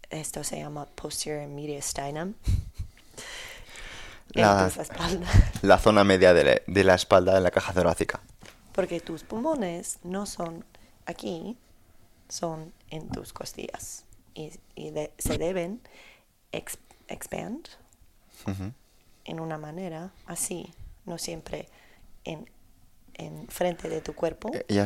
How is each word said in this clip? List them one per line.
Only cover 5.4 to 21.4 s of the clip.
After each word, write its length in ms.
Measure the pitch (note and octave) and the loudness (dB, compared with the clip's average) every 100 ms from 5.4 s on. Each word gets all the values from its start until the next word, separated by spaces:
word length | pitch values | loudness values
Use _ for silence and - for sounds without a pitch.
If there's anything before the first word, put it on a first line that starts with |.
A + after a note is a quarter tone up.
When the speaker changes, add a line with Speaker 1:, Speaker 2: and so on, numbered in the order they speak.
| - - | 6 6
Speaker 2:
la 160 | G2 F#2 | 8 8
zona 240 | A2 G#2+ | 8 6
media 300 | G2+ F#2 F#2 | 6 8 10
de 100 | E2+ | 10
la, 180 | C#2+ A#1 - | 8 4 2
de 160 | F#2+ | 4
la 120 | F#2+ F2+ | 6 6
espalda, 380 | - F#2+ F2+ F#2+ | 8 6 8 6
de 60 | |
la 100 | F2+ | 4
caja 220 | F#2+ - | 2 0
torácica. 460 | F#2 E2+ E2+ E2 - - - - - - | 2 2 2 -2 -6 -12 -20 -20 -20 -10
Speaker 1:
Porque 260 | - F3+ E3+ | -4 -4 -4
tus 240 | - D#3+ | -8 -12
pulmones 760 | - A3 D4+ C#4+ F3+ E3+ - - | -8 -6 -4 -2 -4 -6 -10 -12
no 220 | F3 F#3+ G#3 | -8 -8 -8
son 400 | - E3+ E3 - - - _ - | -8 -8 -10 -18 -20 -20 _ -14
aquí, 520 | - G#3 E3 F#3 B3 _ _ _ - - _ - | -10 -8 -8 -10 -12 _ _ _ -20 -20 _ -14
son 460 | - E3+ D#3+ D#3+ - - | -8 -6 -8 -14 -20 -14
en 180 | D#3+ - | -12 -8
tus 220 | - - | -10 -10
costillas. 720 | - - - - - - - _ - _ | -12 -14 -12 -12 -12 -14 -16 _ -20 _
Y, 180 | - D#3 - _ - | -16 -16 -16 _ -14
y 160 | D#3 | -10
de-, 220 | D#3 D3+ - | -8 -8 -6
se 200 | - D3+ | -4 -2
deben 440 | E3 F#3+ E3+ A#3 - - - _ _ _ _ | -2 -4 -6 -10 -16 -20 -20 _ _ _ _
ex-, 260 | - - - _ _ - | -12 -10 -16 _ _ -18
expand 600 | - - - E3+ C#4+ - - _ _ _ _ _ - G#2 | -16 -10 -10 -10 -12 -14 -20 _ _ _ _ _ -14 -10
Speaker 2:
Ujú. 260 | F#2+ G2 - _ _ _ _ - | -8 -10 -12 _ _ _ _ -12
Speaker 1:
en 140 | E3 | -10
una 180 | D#3+ D3+ | -8 -10
manera 540 | D3+ E3 F#3 D#3+ F#3 - - | -12 -12 -12 -12 -14 -18 -14
así, 440 | F3 - E3+ - - - - F#3 | -8 -8 -8 -12 -18 -20 -18 -14
no 120 | E3+ | -10
siempre 500 | - E3 | -10 -12